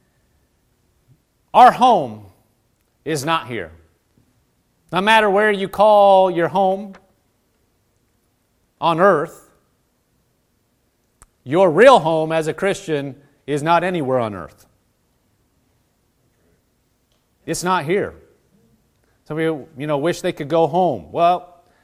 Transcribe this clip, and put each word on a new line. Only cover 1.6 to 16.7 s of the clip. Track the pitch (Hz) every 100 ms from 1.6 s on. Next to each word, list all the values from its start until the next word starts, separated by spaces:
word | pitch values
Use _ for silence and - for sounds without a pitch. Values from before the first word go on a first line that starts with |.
| 247
home | 196 254 208 127 107 101 _ _ _ _ _ _ _
is | 139 156
not | 143 160 117
here. | 117 82 82 _ _ _ _ _ _ _ _ _ _ _
No | 170
matter | 202 220 208
where | 196 214
you | 202 196
call | - 214 208 202 190 190
your | 170 165
home | 185 190 196 208 196 _ _ _ _ _ _ _ _ _ _ _ _ _ _ _ _ _ -
on | 156 165
earth, | 196 160 160 - _ _ _ _ _ _ _ _ _ _ _ _ _ _ _ _ _ _ _ _
your | 123 160 190
real | 156 262 240
home | 156 160 160
as | 160 156
a |
Christian | 151 196 185 - 147 139 131 _ _ -
is | 147
not | 156 170
anywhere | 180 175 131 127
on | 113 98
earth. | 76 _ _ _ _ _ _ _ _ _ _ _ _ _ _ _ _ _ _ _ 85 _ _